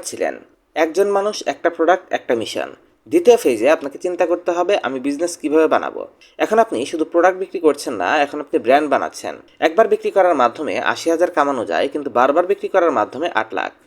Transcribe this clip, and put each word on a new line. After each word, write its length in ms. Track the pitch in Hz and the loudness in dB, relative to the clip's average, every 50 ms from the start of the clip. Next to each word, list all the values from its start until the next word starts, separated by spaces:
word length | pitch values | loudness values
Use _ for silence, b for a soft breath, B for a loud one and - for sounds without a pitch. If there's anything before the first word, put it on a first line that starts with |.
| - | 2
ছিলেন, 340 | - - - 90 73 65 - - _ _ _ _ _ - | -6 -6 -4 -4 -4 -4 -8 -16 _ _ _ _ _ -2
একজন 340 | 151 165 160 151 180 202 202 | -2 -2 0 2 0 0 2
মানুষ, 340 | 202 196 196 214 208 - - | 0 -2 -2 -2 -6 -6 -6
একটা 240 | - 143 - - 170 | -6 -6 -2 -4 -4
প্রোডাক্ট, 420 | 170 - 165 165 185 185 - - | -2 0 2 2 2 2 0 -6
একটা 220 | - - - - 123 | -6 -6 -2 -2 -2
মিশন। 380 | 117 101 - - 90 65 67 - _ _ _ _ _ _ 110 | -2 -2 -6 -6 -8 -8 -8 -12 _ _ _ _ _ _ -2
দ্বিতীয় 280 | 143 175 170 165 - | 0 4 6 6 6
ফেজে 340 | - - 143 120 104 113 143 | 6 4 0 0 2 2 2
আপনাকে 280 | 160 156 139 139 - - | 2 2 0 -12 -12 -8
চিন্তা 280 | - 180 180 175 185 | -8 -6 -2 -2 0
করতে 240 | 165 175 170 - 185 | 0 0 -2 -2 -4
হবে, 280 | 170 175 175 185 208 - | -2 -2 0 0 0 0
"আমি 180 | - 127 135 131 | -2 -4 -6 -4
বিজনেস 360 | 127 143 143 143 170 175 - | -4 -4 -4 -2 -4 -6 -6
কিভাবে 300 | - - 143 147 160 156 | -6 -4 0 2 2 2
বানাবো?" 420 | 143 135 104 76 64 53 50 - - _ b b b b b | 2 0 -4 -8 -10 -10 -12 -14 -14 _ b b b b b
এখন 200 | 160 - 214 220 | -4 0 2 0
আপনি 280 | 220 - 151 113 143 | 0 0 -2 -6 -6
শুধু 180 | - 175 156 156 | -6 -4 -4 -4
প্রোডাক্ট 340 | 160 - 170 170 185 185 185 | 0 0 2 2 2 0 0
বিক্রি 220 | 190 180 - 185 | -8 -8 -6 0
করছেন 340 | 160 151 135 - - 151 120 | 0 0 0 0 -4 -8 -6
না, 240 | 95 87 98 139 151 | -4 -2 0 0 0
এখন 220 | 143 143 147 147 | 0 -2 -4 -10
আপনি 180 | 143 - - 147 | -8 -4 -4 -2
ব্র্যান্ড 320 | 104 113 135 147 151 143 | 2 4 4 4 4 2
বানাচ্ছেন। 460 | 135 110 85 76 - - - 92 71 - - b b b | 0 0 -2 -4 -8 -10 -10 -10 -12 -12 -16 b b b
একবার 300 | 147 165 160 202 226 196 | -2 0 4 4 4 4
বিক্রি 220 | 214 208 - 208 | 2 0 -2 0
করার 240 | - 196 180 180 165 | 2 4 4 4 4
মাধ্যমে 440 | 135 120 117 - - 151 110 90 123 | 4 4 2 2 -2 -6 -4 -4 -2
আশি 320 | - 90 120 - - 165 | -2 -2 -2 -2 0 0
হাজার 200 | 165 160 180 165 | 2 2 0 0
কামানো 340 | - 160 143 143 139 120 101 | 2 0 0 0 0 -2 -4
যায়, 240 | - 82 80 110 139 | -2 0 -2 -2 -2
কিন্তু 220 | - 151 139 139 | -4 -6 -6 -2
বারবার 360 | 107 120 127 139 143 170 180 | 2 2 2 4 4 2 2
বিক্রি 220 | 180 202 - 214 196 | 0 -2 -4 -4 -2
করার 220 | - 190 175 160 | 0 2 2 2
মাধ্যমে 400 | 135 110 104 101 - 127 165 - - | 2 0 -2 -2 -4 -6 -6 -4 -2
আট 200 | 110 110 - 95 | -4 -4 -4 -4
লাখ। 180 | 87 50 - - _ b | -6 -6 -6 -8 _ b